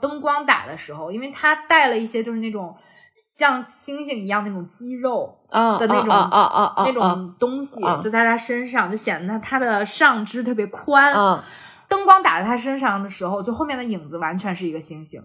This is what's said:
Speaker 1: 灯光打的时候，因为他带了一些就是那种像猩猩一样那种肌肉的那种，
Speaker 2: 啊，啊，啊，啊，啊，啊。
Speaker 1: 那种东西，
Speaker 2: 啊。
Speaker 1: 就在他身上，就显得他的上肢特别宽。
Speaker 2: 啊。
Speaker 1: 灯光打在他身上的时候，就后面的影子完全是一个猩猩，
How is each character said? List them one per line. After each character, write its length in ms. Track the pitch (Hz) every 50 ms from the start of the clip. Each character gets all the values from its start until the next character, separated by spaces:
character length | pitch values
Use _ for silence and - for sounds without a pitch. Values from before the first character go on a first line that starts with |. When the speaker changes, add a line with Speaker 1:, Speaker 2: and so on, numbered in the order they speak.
Speaker 1:
灯 180 | 269 285 294 294
光 240 | 277 294 294 294 294
打 220 | 262 - 151 -
的 100 | - 156
时 160 | 160 - -
候， 200 | 147 156 160 170
因 100 | 196 226
为 80 | 262 277
他 240 | 277 - 302 302 311 302 302 -
带 220 | 330 320 285 254
了 80 | 240 220
一 60 | 226
些 200 | 220 - 226 226
就 100 | 233 233
是 60 | 226
那 100 | 220 226
种 260 | 214 202 180 165 - - _ _ _ _ _ _ _
像 480 | - - - - - 302 285 254 254 247
猩 320 | - - - - 285 277 294
猩 180 | 294 285 269
一 120 | 220 196 196
样 180 | 196 208 202
那 40 | 208
种 160 | 196 185 175 -
肌 240 | - - 240 247 254
肉 440 | 240 254 254 233 185 135 - - _ _ _
的 360 | - 220 233 226 208 190 226 214
那 140 | 208 208
种， 80 | 220 214 202
Speaker 2:
啊， 140 | 202 175 -
啊， 100 | - 208
啊， 0 |
啊， 220 | 190 - - - 208
啊， 100 | - - -
啊。 60 | 202
Speaker 1:
那 80 | 262 254
种 420 | 240 196 180 175 185 185 175 - _
东 240 | 240 247 262 277
西， 220 | 277 269 - 233 190
Speaker 2:
啊。 160 | 175 170 147
Speaker 1:
就 80 | - 214
在 140 | 220 226 233
他 140 | 226 233 226
身 280 | 233 - 240 240 254
上， 240 | 247 254 240 196 180
就 60 | 208
显 320 | 214 - 214 180 156 175 196
得 100 | 220 220
他 200 | 214 - 269 262
的 260 | 254 233 214 202 208
上 400 | 208 - - 311 277 247 220 214
肢 160 | - - 247
特 140 | 233 247 247
别 100 | 214 208 196
宽。 460 | - - - - 285 277 277 285 -
Speaker 2:
啊。 300 | 208 202 196 175 147 - - - - - - - - _ -
Speaker 1:
灯 160 | 392 392 392
光 180 | 392 370 381 330
打 160 | 359 165 175
在 60 | 190
他 100 | 220 247
身 240 | 233 226 269 269 269
上 240 | 269 233 196 196 196
的 60 | 196
时 180 | 190 - 185 175
候， 160 | 196 202 190
就 80 | 240
后 140 | 226 233 311
面 120 | 294 269 247
的 60 | 247
影 240 | 233 208 180 151 147
子 100 | 165 170
完 200 | 165 156 175 185
全 180 | 202 202 175
是 100 | 175 185
一 60 | 165
个 80 | 156 160
猩 260 | 160 - 156 156 156
猩， 160 | - 165 -